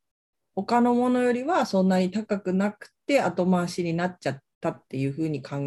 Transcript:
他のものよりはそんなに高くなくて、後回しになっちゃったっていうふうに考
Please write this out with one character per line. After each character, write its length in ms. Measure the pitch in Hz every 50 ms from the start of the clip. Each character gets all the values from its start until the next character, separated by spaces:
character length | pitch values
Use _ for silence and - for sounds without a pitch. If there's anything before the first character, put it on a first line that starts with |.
| _ _ _ _ _ _ _ _ _ _ _
他 240 | 190 196 - 233 240
の 140 | 240 247 240
も 160 | 240 247 254
の 120 | 247 247
よ 120 | 247 247 233
り 100 | 247 254
は 220 | 302 370 330 240
そ 160 | - - 190
ん 80 | 185 190
な 100 | 190 185
に 120 | 185 185
高 280 | 185 220 214 - 208 196
く 140 | - 185 185
な 180 | 190 202 208
く 220 | 208 - - - _ _ _ -
て、 140 | 285 262
後 240 | - 180 175 - 180
回 220 | 185 185 175 175 175
し 160 | - - 175
に 100 | 170 165
な 120 | 170 175
っ 120 | 180 180 -
ち 80 | - 139
ゃ 40 |
っ 100 | 135 139 - _ _ _
た 80 | - 165
っ 140 | 160 - - _
て 100 | - 131
い 80 | 135
う 60 | 139
ふ 120 | 139 165 160
う 40 | 160
に 140 | 151 139
考 140 | 131 - 139 143 139